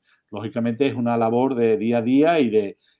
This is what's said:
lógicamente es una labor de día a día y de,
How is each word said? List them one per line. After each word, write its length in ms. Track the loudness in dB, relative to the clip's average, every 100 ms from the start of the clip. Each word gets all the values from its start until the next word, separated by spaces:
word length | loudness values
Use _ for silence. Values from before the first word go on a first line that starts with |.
| _ _ _
lógicamente 560 | -10 -8 -4 -4 -2 -2
es 80 |
una 240 | -2 -2 0
labor 360 | 0 0 0 0
de 200 | 0 0
día 220 | 0 -2
a 40 |
día 360 | 2 2 4 2
y 100 | 2
de, 280 | 0 -2 -8 _ _